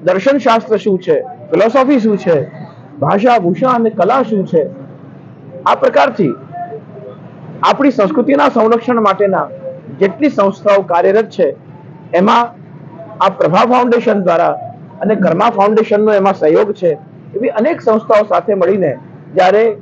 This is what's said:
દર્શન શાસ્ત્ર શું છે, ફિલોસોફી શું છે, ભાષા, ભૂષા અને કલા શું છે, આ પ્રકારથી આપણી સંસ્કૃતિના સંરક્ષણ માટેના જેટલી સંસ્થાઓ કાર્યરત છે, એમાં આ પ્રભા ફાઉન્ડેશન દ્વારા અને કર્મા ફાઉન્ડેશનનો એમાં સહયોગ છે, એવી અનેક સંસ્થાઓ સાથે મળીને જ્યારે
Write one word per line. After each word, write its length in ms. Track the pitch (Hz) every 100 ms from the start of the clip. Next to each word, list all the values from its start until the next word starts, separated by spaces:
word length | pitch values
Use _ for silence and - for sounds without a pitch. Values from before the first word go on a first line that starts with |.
દર્શન 340 | 165 185 254 277
શાસ્ત્ર 400 | 254 226 233 214
શું 220 | 220 190
છે, 220 | 185 147
ફિલોસોફી 760 | - - - 165 220 262 262 285
શું 180 | 214 202
છે, 300 | - 165 - - - - - -
ભાષા, 400 | 147 196 247 240
ભૂષા 300 | 175 156 254
અને 200 | 240 226
કલા 340 | 220 180 262
શું 240 | 254 214 180
છે, 220 | 170 135 - - - - - - - - - -
આ 100 | 233
પ્રકારથી 580 | - 254 277 - 160 113 - 698 698 440 - - - - - - - -
આપણી 280 | 185 208 285
સંસ્કૃતિના 580 | 240 196 - 240 285 285
સંરક્ષણ 520 | 240 220 226 233 240
માટેના 480 | 208 190 202 180 151 - - - - -
જેટલી 300 | 190 - 285
સંસ્થાઓ 520 | - 196 190 208 202
કાર્યરત 480 | 175 170 180 202 220
છે, 260 | - 160 - - - - - -
એમાં 300 | 165 202 240 240 - - - - - - -
આ 120 | 196
પ્રભા 360 | 196 156 180 233
ફાઉન્ડેશન 580 | 247 247 240 233 202
દ્વારા 500 | 180 170 165 147 - - - -
અને 140 | 185 214
કર્મા 340 | 180 165 226
ફાઉન્ડેશનનો 640 | 196 202 220 220 208 214
એમાં 200 | 208 196
સહયોગ 380 | 185 156 170 208
છે, 260 | - 180 147 - - - 190
એવી 140 | 247
અનેક 320 | - 254 330
સંસ્થાઓ 440 | - 220 220 214 208
સાથે 280 | 175 170
મળીને 440 | 202 180 202 165 123 - - -
જ્યારે 440 | 156 185 202 226 208